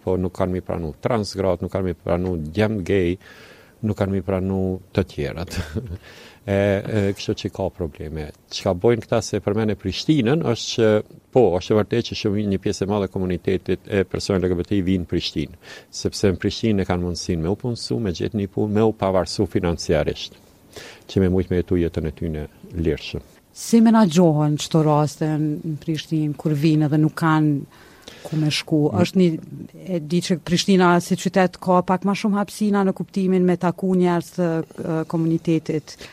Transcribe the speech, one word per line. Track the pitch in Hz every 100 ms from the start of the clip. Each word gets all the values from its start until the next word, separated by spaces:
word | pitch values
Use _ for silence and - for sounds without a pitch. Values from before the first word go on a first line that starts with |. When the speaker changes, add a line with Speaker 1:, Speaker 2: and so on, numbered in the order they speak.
Speaker 1:
po | -
nuk | 92 92 -
kanë | 92
mi | 90
pranu | - 90 80 -
trans | - 120 98
gratë, | 95 95 90 90
nuk |
kanë | 95 92
mi | 85
pranu | - 87 92 87 76
djemt | 85 107 110 85
gay, | 98 87 92 - - - - - _
nuk | 110 101
kanë | 98 98
mi |
pranu | 90 92 95 95 95 92 -
të | - 95 -
tjerat. | 69 62 85 92
<laughs> | - - 117 90 - - - -
E, | -
e, | 98 101 98 - 110 98
kështu | 98 - 104
që | 104
ka | - 92
probleme. | - 82 - 80 78 76 - -
Çka | - 101
bojnë | 90 113 113
këta, | - 117
se | - 104
përmene | 104 104 107 98
Prishtinën, | 95 - - 156 113 160 139
është | 113 -
që, | - 110 107 - - _
po, | 131 107
është | 90 -
e | 107
vërtetë | 104 117 -
që | 98
shumë, | 107 101 104
një | 95
pjesë | 104 95
e | 95
madhe | 104 95
e |
komunitetit | 98 92 87 - 92 - 92 -
e | 101
personave | 92 92 - 95 90
L |
G | 87
B | 87
T |
I | 101 90
vinë | 95
në | 82
Prishtinë, | 85 - 82 71 - - - - -
sepse | 95 - 104
në | 87
Prishtinë | 101 - 113 101
e | 90
kanë | 90 87
mundësinë | 85 - 85
me | 80
u | 104
punësu, | 123 117 - 120
me | 107
gjetë | 82 98 107
një | 98 -
punë, | 107
me | 104
u | 110 110
pavarësu | 95 92 87 - 98
financiarisht, | 107 90 82 - 80 71 - - - _ _ _ - - - -
që | 101
me | 92 92
mujt | 90
me | 90
jetu | - 90
jetën | 82 82 78
e | -
tyne | 82 76 73 - -
lirshëm. | 82 82 73 - 71 - - _
Speaker 2:
Si | - - 233
menaxhohen | 226 226 202 156 170 151 151 147
çto | - 160 151
raste | 147 151 - 156
në, | 151 151 151
në | 165 151
Prishtinë, | - 151 - 160 151 147
kur | 160 147
vinë | 160 151 151
dhe | 151
nuk | 151 -
kanë | 165 156 151 143 - - - - - -
ku | - 156
me | 151
shku? | - - 156 147
Speaker 1:
Mm. | -
Speaker 2:
Është | 175 190
një, | 180 160 - 139 - 165 156 175
e | 147
di | 175
që | - 180 -
Prishtina | 170 - 185 180 175
si | - 180
qytet | 185 196 180 -
ka | - 180
pak | 180 185 196
ma | 196
shumë | 220 202
hapsina | 208 - 208 202 190
në | 185
kuptimin | 175 196 185 185
me | 180 175
taku | 180 170 190 185
njerëz | 180 175 - -
të, | 170
e, | 160 - - 175 160 160
komunitetit. | 170 165 165 - 160 160 156 - - -